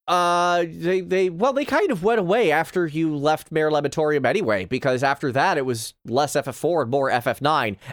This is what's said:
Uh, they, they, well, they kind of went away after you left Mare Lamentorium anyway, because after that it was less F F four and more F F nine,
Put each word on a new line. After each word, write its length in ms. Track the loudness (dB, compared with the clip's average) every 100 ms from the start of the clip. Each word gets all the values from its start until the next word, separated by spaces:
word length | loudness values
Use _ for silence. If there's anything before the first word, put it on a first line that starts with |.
| -2
Uh, 580 | 2 2 2 2 0 -2
they, 340 | -4 -2 0
they, 280 | 0 0 0
well, 240 | 0 0
they 100 | 0
kind 280 | 0 0 0
of 120 | 0
went 160 | 0 2
away 320 | 2 2 2
after 360 | 2 0 -2 -2
you 280 | -2 -2 0
left 360 | 0 0 -2
Mare 180 | 0 2
Lamentorium 560 | 0 0 0 0 2 2
anyway, 400 | 0 0 -2 -2
because 380 | -2 0 0
after 280 | 0 0 -2
that 240 | 0 2 0
it 120 | -2
was 260 | -4 -6 -12
less 320 | -4 0 0 -2
F 120 | -4
F 80 | -2
four 260 | 0 0
and 80 | 0
more 220 | 0 2
F 160 | 0 0
F 160 | 0
nine, 340 | 0 2 0 -4 -6